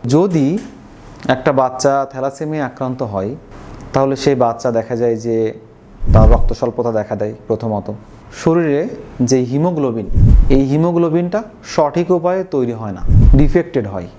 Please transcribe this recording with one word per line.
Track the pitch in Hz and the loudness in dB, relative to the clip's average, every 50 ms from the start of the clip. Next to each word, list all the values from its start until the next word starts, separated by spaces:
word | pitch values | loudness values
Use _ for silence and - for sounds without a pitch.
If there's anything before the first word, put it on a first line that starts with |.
| - 120 131 | -2 2 2
যদি | 156 185 208 175 160 135 139 175 220 - - - - - - - - - - - - - - 127 | 2 2 2 0 0 0 0 -2 -4 -6 -12 -20 -20 -20 -20 -20 -20 -20 -20 -20 -10 -4 -4 -2
একটা | 127 - 160 139 135 | 0 0 0 2 2
বাচ্চা | 131 127 - - - 139 139 139 139 135 | 0 0 -2 -2 0 0 0 0 -2 -4
থ্যালাসেমিয়া | - 131 131 135 131 - 160 151 156 156 139 123 | -8 -8 -8 -8 -6 -8 -8 -8 -6 -6 -6 -8
আক্রান্ত | - - 135 127 127 127 131 110 | -6 -8 -8 -8 -6 -6 -8 -6
হয়, | 101 95 95 107 143 160 - - - - - - - - - - | -4 -6 -6 -6 -8 -10 -16 -20 -20 -20 -18 -18 -18 -18 -16 -4
তাহলে | - 135 135 135 135 131 | -2 0 0 0 -2 0
সেই | - 151 139 123 123 | 0 0 2 2 0
বাচ্চা | 117 117 - - 127 113 113 | 0 -2 -2 -4 -2 -2 -2
দেখা | 110 - 127 | -4 -4 -4
যায় | 113 120 120 117 110 113 | -2 -2 -2 -2 -2 -4
যে | 117 113 113 113 110 113 - - - - - - - - - - - | -2 -2 -2 -2 -2 -6 -10 -20 -20 -20 -20 -20 -20 -10 -4 0 4
তার | - 107 110 110 | 6 6 8 6
রক্ত | 110 110 - - 117 - | 6 6 4 0 0 -2
স্বল্পতা | 131 120 110 - 117 117 113 107 | -4 -4 -2 -2 -4 -2 -2 -2
দেখা | 104 - 107 101 | -4 -4 -6 -6
দেয়। | 104 107 110 - - - | -6 -6 -8 -12 -6 -6
প্রথমত | 113 107 120 113 107 101 98 - 107 110 - - - - - - - - | -4 -4 -2 -4 -4 -4 -6 -8 -12 -12 -16 -20 -20 -20 -20 -20 -18 -2
শরীরে | - 165 165 175 165 151 139 147 175 254 - - - - - - 123 123 | 0 0 2 2 0 0 -2 -2 -4 -6 -8 -14 -16 -18 -4 -4 0 0
যে | 135 131 127 120 | 2 0 0 -2
হিমোগ্লোবিন, | 131 143 160 180 175 156 143 127 113 113 101 - - - - - - - - - 131 | -2 -2 -2 -2 -2 -2 -4 -4 -4 -6 -6 -2 2 4 6 6 6 6 6 6 4
এই | 135 139 131 | 4 4 2
হিমোগ্লোবিনটা | 143 151 165 175 170 170 170 165 156 175 175 175 180 214 226 - - - - - - | 2 0 2 2 2 0 0 2 0 0 -2 -2 -4 -6 -6 -8 -18 -20 -18 -4 0
সঠিক | - 151 143 143 170 175 175 180 175 | 0 0 0 0 -2 0 0 0 0
উপায়ে | 165 180 185 190 185 185 - | 0 -2 -2 -2 -4 -4 -2
তৈরি | 139 123 117 117 110 | -2 -2 -2 -4 -8
হয় | 110 104 95 | -8 -10 -8
না, | - - - - - - - - 139 | -4 0 2 4 6 8 8 6 6
ডিফেক্টেড | - 135 - - - - - 135 110 101 | 4 4 4 0 -2 0 -4 -4 -4 -4
হয়। | 98 95 87 - - | -8 -10 -10 -12 -14